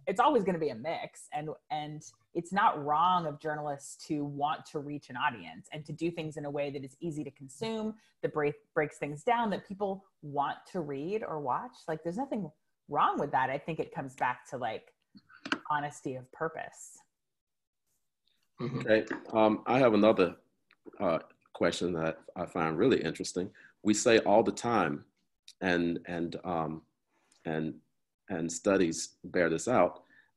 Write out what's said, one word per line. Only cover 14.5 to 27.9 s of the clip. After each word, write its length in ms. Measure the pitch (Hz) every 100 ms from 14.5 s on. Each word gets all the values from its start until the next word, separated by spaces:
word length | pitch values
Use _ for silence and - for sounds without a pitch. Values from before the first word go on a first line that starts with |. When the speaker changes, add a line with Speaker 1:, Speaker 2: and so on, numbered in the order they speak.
Speaker 1:
to, 60 | 127
like, 360 | 117 104 - _ _ - _ - - - -
honesty 440 | 147 147 - 143 127
of 160 | 127
purpose. 680 | - 160 160 - - - - _ _ _ _ _ _ _ _ _ _ _ _ _ _ _ -
Speaker 2:
Mm-hmm. 180 | 120 123
Speaker 3:
Okay. 260 | 110 107 - - -
Um, 300 | 113 107 107 -
I 140 | 127
have 160 | 123 104
another, 400 | 107 101 87 - _ _ _ _ - -
uh, 200 | 95 78 - _ _
question 380 | - 87 - 87
that 280 | 82 80 - - 92
I 80 | 82
find 320 | 90 80 80
really 240 | 127 90
interesting. 480 | 80 - 87 90 98 - - _
We 100 | 107
say 260 | 104 123 110
all 240 | - 107
the 80 | 104
time, 520 | - 120 110 80 73 - _ _ _ - _
and, 400 | 92 87 85 85 90
and, 340 | 85 85 82 90
um, 360 | 82 78 80 - _ _ _ _ _
and, 300 | 82 80 78 - _